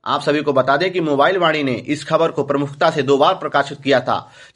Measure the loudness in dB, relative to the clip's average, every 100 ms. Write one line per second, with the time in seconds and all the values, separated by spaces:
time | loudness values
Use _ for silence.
0 | -4 -4 -2 -2 0 0 2 0 0 -2
1 | -2 2 2 2 0 0 -2 -4 -4 -8
2 | 0 2 2 -2 -2 -2 -4 0 0 0
3 | 0 4 4 2 -2 -2 -2 -6 0 0
4 | 2 -4 -6 -20 -14